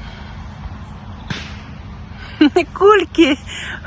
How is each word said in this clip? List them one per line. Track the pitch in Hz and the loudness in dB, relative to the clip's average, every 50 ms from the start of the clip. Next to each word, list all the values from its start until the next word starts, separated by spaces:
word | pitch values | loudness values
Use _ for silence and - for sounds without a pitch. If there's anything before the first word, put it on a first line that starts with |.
| - - - - - - - - - - - - - - - - - - - - - - - - - - - - - - - - - - - - - - - - - - - - - - - - | -12 -12 -12 -12 -12 -12 -12 -12 -12 -12 -12 -10 -10 -10 -10 -10 -12 -12 -14 -14 -12 -12 -12 -12 -8 -6 -6 -6 -6 -8 -10 -12 -12 -12 -12 -12 -12 -12 -12 -12 -14 -14 -14 -14 -12 -12 2 4
<laughs> | 311 285 - 359 330 - - | 4 6 6 2 0 0 0
Кульки | - 381 403 427 392 339 - - - 339 262 294 - - - - - - - - - - | 6 8 8 8 8 6 2 4 6 6 6 4 0 -2 -8 -10 -10 -8 -10 -10 -10 -10